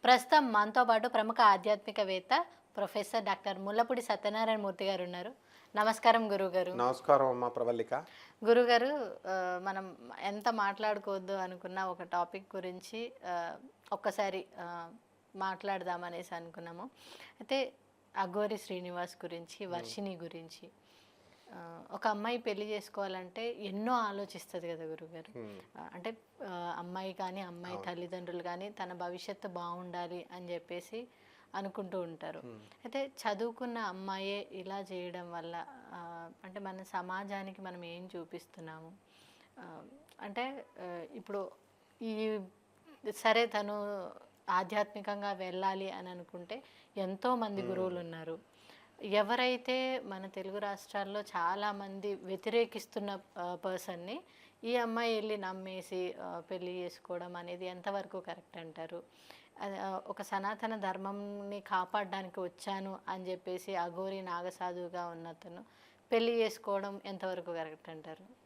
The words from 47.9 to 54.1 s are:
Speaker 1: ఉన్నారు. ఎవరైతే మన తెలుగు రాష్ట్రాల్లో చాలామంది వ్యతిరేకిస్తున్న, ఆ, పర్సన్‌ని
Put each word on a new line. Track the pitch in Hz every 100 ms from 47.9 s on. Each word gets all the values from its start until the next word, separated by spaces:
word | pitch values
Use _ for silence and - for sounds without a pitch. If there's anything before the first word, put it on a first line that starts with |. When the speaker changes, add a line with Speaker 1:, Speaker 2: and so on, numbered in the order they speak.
| 180
Speaker 1:
ఉన్నారు. | 170 165 160 165 - - - - - -
ఎవరైతే | 214 208 202 240 254 247 247 254 262 262
మన | - 190 190
తెలుగు | 190 190 202
రాష్ట్రాల్లో | 202 196 - 202 196 202
చాలామంది | 208 180 170 190 208 202 196 196 208
వ్యతిరేకిస్తున్న, | 196 185 190 226 226 226 226 - - 202 196 - -
ఆ, | 175 180
పర్సన్‌ని | 190 185 - 175 175